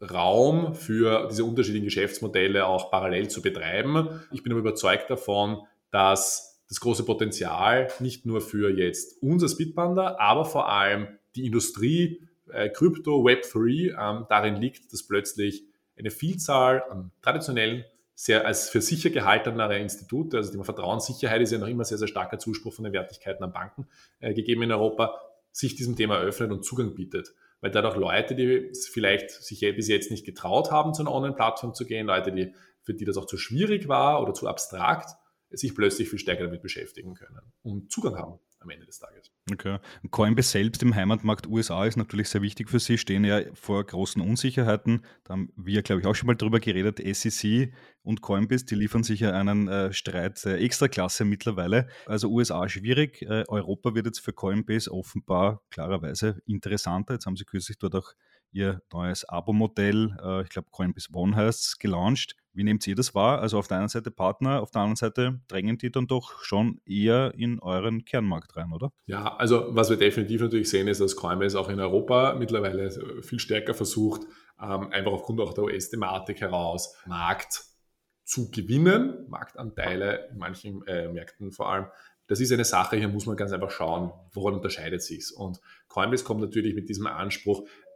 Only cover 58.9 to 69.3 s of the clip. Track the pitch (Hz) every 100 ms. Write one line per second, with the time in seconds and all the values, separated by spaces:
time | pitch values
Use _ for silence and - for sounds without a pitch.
58.9 | 85 90 92 - 87 110 107 110 - 101
59.9 | 107 110 95 92 95 92 95 - - 90
60.9 | - - 92 92 107 107 117 - - 104
61.9 | 87 98 135 - - _ 92 104 107 -
62.9 | 98 127 101 110 143 110 104 98 92 104
63.9 | 117 110 - 92 104 135 139 107 113 104
64.9 | 110 113 127 127 127 - 95 101 117 123
65.9 | 131 123 127 - - - 101 113 - -
66.9 | 101 107 120 135 - 120 120 90 92 110
67.9 | 113 - 127 104 80 - 82 85 82 135
68.9 | - - 98 104